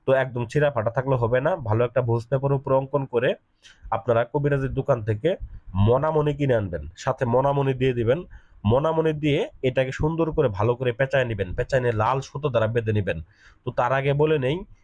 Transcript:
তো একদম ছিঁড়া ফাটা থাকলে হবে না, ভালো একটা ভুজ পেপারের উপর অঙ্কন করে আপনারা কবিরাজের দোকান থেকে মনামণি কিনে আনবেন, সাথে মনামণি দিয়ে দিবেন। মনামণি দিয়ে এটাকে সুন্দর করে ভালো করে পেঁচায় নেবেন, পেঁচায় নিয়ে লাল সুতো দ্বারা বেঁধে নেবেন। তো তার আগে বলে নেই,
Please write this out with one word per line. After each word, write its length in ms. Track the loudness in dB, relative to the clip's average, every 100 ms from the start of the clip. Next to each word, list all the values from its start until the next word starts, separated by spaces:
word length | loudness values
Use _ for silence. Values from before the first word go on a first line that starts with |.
| 2
তো 60 |
একদম 340 | 2 2 -4 -4
ছিঁড়া 240 | 0 2
ফাটা 200 | 2 -2
থাকলে 260 | -2 0 0
হবে 240 | 2 2
না, 160 | 0 -2
ভালো 280 | 0 0
একটা 180 | 2 0
ভুজ 240 | 0 -2 -2
পেপারের 280 | -2 0 -2
উপর 140 | 0
অঙ্কন 320 | 0 2 -2
করে 300 | 0 0 0 -2 _ _ -20 _ -6
আপনারা 340 | -4 2 2 0
কবিরাজের 420 | -2 0 0 -2
দোকান 280 | -4 -2 -2
থেকে 340 | -2 -2 -2 -2 -6 -14 -6
মনামণি 600 | 0 2 4 2 0 0
কিনে 200 | 0 0
আনবেন, 340 | 0 0 -8 -10 -8
সাথে 280 | -6 -2
মনামণি 500 | 0 2 2 2 0
দিয়ে 200 | 0 0
দিবেন। 260 | 0 0 0 -4 -18 -20 -4 2
মনামণি 460 | 2 2 2 0
দিয়ে 360 | 0 0 0 -2 -2
এটাকে 300 | -2 0 -2
সুন্দর 400 | -2 -2 0 0
করে 160 | 0 0
ভালো 260 | 0 0
করে 180 | 0 -2
পেঁচায় 320 | -2 0 0
নেবেন, 300 | 0 -2 -4
পেঁচায় 280 | -4 -2 0
নিয়ে 100 | 0
লাল 280 | 0 0 0
সুতো 280 | -4 -6 -2
দ্বারা 180 | 0 0
বেঁধে 260 | 0 0
নেবেন। 260 | 0 -2 -6 -10 _ -20 _
তো 60 | -6
তার 220 | -2 0
আগে 200 | 0 0
বলে 260 | 2 2 2
নেই, 260 | 0 -2 -6 -18